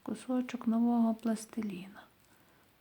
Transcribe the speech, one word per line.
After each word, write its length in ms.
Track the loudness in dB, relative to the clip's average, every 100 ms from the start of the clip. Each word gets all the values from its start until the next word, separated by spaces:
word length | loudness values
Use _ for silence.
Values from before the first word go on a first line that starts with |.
кусочок 640 | -10 -8 -2 -2 -2 -2 0
нового 480 | 2 4 4 4 2
пластиліна. 880 | 0 -2 -4 -6 -6 -6 -12 -16 -20 _ _ _ _ _ _ _